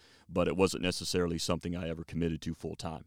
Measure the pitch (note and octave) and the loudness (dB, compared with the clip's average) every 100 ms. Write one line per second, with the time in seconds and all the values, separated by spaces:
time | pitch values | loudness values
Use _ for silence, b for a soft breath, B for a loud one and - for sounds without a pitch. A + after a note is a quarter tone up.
0 | b b - F2+ E2+ E2 F#2+ - F2+ - | b b -4 0 2 6 4 4 0 0
1 | E2+ F#2 F2 E2+ - E2+ F2 E2+ E2 D#2+ | 0 0 2 0 0 -2 -2 -4 -4 -6
2 | D#2+ D#2+ E2+ D#2 E2+ D#2+ D#2+ D#2 E2+ D#2+ | -6 0 0 0 -4 -6 -8 -6 -8 -8